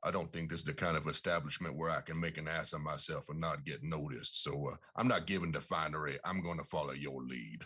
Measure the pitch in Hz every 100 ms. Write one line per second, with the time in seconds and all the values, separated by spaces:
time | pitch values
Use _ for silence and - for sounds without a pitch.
0 | 82 95 82 85 82 82 - 71 90 80
1 | 76 76 - 85 76 - 87 71 82 78
2 | - 80 82 80 78 80 76 78 76 73
3 | - 76 - 78 82 76 71 78 76 80
4 | 73 62 - - - 71 71 - - -
5 | 123 104 80 95 85 78 71 87 78 76
6 | 76 69 85 92 85 85 71 80 73 67
7 | 71 67 64 64 55 57